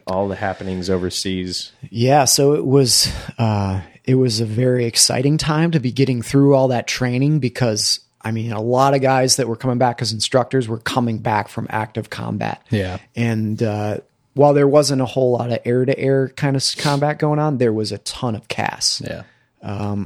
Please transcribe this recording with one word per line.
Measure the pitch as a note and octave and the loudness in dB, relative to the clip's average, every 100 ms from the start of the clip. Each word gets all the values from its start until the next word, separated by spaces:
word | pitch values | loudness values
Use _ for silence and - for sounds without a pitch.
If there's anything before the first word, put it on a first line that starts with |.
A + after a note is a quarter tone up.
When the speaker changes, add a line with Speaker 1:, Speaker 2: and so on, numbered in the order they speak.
| - | -6
Speaker 1:
all | F#2+ G2+ | -2 -2
the | F#2 | -2
happenings | G2+ F#2 F#2+ F#2 F2+ | -6 -6 -6 -6 -2
overseas? | F#2 F2+ - G2 F#2 F2+ F2 - _ - | -2 -2 -6 -6 -4 -6 -8 -12 _ -12
Speaker 2:
Yeah, | G#2+ B2 C#3+ B2 | -2 4 4 4
so | - C#3+ | 4 2
it | D3+ C3+ | 2 4
was, | C#3 B2+ - - - - - | 4 4 2 0 -4 -12 -2
uh, | A2 G#2 G2 F#2+ - - | 0 2 0 -2 -6 -12
it | - C3 | 0 2
was | B2+ G#2+ | 2 0
a | A2 | -4
very | G#2+ B2+ B2 A#2 | 0 0 2 0
exciting | - - - C#3 D3+ | 2 0 2 2 0
time | D#3 D#3 E3+ | 0 0 2
to | D#3+ | 0
be | A#2+ | -2
getting | A2+ C3+ B2 | 0 0 0
through | A2 C#3 C#3 | 0 4 6
all | C3+ C3 | 6 4
that | A#2+ - | 0 -2
training | - B2+ B2 C#3+ D#3 | -4 -2 0 2 2
because, | B2 - A#2+ G#2+ - - _ _ | 0 0 0 0 0 -2 _ _
I | A2 | -6
mean, | A2 A#2 | -4 -4
a | G#2+ | -4
lot | A#2 B2 C#3 | 0 2 4
of | C#3 | 4
guys | C3 C3 C3 - | 2 2 2 2
that | A#2 | 0
were | A2+ | -2
coming | C3 B2 | -2 0
back | B2 A#2+ | 0 0
as | A2+ | -4
instructors | A2 - C3 A#2+ C3 A2+ | -4 0 0 2 0 -2
were | A2+ | -6
coming | - C3 A#2 A2 | -4 -2 -2 -2
back | A#2 G#2+ G2+ | -2 -2 -2
from | - - | -8 -6
active | G#2+ G#2+ A2+ G#2+ | -6 -6 -6 -8
combat. | - A2+ G#2+ A2 - - | -8 -6 -4 -4 -6 -4
Speaker 3:
Yeah. | G#2+ F#2 F2+ - - | -2 -2 -6 -12 -4
Speaker 2:
And, | A#2 A2 G#2+ G#2+ | -2 0 -2 -2
uh, | A2+ G#2 G#2 G#2+ - _ _ | -2 -2 -4 -6 -10 _ _
while | C3+ D3 | 2 4
there | C#3+ C#3+ | 6 4
wasn't | D3 C#3 C3+ | 4 4 0
a | A#2+ | -2
whole | C3+ B2+ | 0 0
lot | A#2+ A#2+ | 0 -2
of | A2+ - | -4 0
air-to-air | B2 B2+ C3+ C3+ C3+ C3 - | 0 2 0 0 0 0 -2
kind | C#3+ C3+ | -2 0
of | |
s-, | - - | -2 -4
combat | D3+ C#3+ D3 D3+ | -2 0 0 0
going | D3+ D3+ | 0 2
on, | D3+ C3 | 0 2
there | B2 | 2
was | A2 G#2+ | 2 -2
a | G#2 | -6
ton | - - B2+ G2+ | -10 -6 -4 -6
of | - | -8
cas. | - - - - - | -6 -6 -4 -4 -4
Speaker 3:
Yeah. | - - - _ _ _ | -8 -12 -14 _ _ _
Speaker 2:
Um, | G#2+ G2+ G#2 G2+ | -10 -6 -6 -6